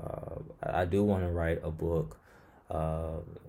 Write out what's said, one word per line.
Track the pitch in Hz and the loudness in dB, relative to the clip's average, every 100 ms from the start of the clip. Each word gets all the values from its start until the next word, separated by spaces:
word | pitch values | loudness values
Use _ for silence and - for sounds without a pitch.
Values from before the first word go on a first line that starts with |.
uh, | - - - - - - - | -8 -8 -8 -10 -12 -6 -2
I, | - | 0
I | 92 | 2
do | 98 | 4
wanna | 104 95 90 | 6 4 2
write | 85 82 82 | 2 2 2
a | 82 | -2
book, | 78 82 82 78 - - - - - _ | -2 0 2 0 -6 -20 -20 -20 -20 _
uh, | 80 80 80 80 80 - - | -2 0 0 -2 -6 -8 -14